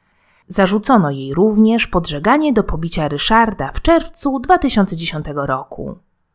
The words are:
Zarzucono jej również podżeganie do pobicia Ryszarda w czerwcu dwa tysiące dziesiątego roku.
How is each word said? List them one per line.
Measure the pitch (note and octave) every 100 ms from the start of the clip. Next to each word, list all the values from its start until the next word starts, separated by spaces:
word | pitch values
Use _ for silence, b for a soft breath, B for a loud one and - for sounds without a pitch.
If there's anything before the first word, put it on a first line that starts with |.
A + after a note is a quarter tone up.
| _ _ _ _ -
Zarzucono | - F#3 G#3 G#3 A#3+ D3+
jej | C#3 C3+
również | C#3 G#3+ G#3+ A3 A3+ -
podżeganie | F#3 E3+ D3 F#3 C#4+ D4+
do | A3
pobicia | G3+ D#3 E3 E3+ D3
Ryszarda | C#3+ - A3 A3+ F#3+ C3+
w | -
czerwcu | - E4 E4 - C#4+ C4+
dwa | C4+ F4+
tysiące | C#4 A3 G3 E3
dziesiątego | E3 D#3 D3 D3 C#3
roku. | C3 - - C#3+ - _ _ _